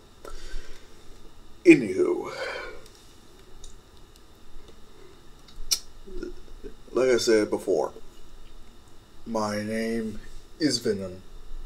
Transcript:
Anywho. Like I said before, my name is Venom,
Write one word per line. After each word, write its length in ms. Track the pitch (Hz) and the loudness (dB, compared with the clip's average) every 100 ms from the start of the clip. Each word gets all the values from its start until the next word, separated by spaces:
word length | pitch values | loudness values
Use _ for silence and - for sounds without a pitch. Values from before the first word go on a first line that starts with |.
| - - - - - - - - - - - - - - - - | -20 -18 -10 -6 -2 0 -2 -6 -10 -14 -14 -14 -14 -14 -16 8
Anywho. 680 | 180 151 107 95 85 - - - - - - - - - - - - - - - - - - - - - - - - - - - - - - - - - - - - - - - - 117 - - - - - - - | 10 10 8 2 2 2 -2 -6 -6 -6 -8 -10 -14 -18 -20 -20 -20 -20 -16 -12 -12 -14 -16 -20 -20 -20 -20 -16 -10 -10 -10 -14 -16 -16 -18 -18 -18 -18 -14 -4 0 0 -2 -14 -8 -6 -6 -8 -10 -12 -12 -12 -2
Like 180 | 117 131 | 4 6
I 80 | 117 | 6
said 320 | 117 110 104 | 6 6 6
before, 420 | 101 - 82 71 - - - - - - - - - - - - - 117 | 0 2 2 2 -4 -12 -10 -12 -10 -12 -12 -14 -16 -18 -18 -14 -10 -4
my 360 | 113 104 104 | 0 0 0
name 580 | 107 110 113 117 110 104 - - - - | -2 0 0 0 -2 -4 -8 -10 -12 0
is 200 | 151 - | 2 2
Venom, 440 | 120 98 92 92 - - - - | 2 0 -4 -8 -12 -10 -6 -6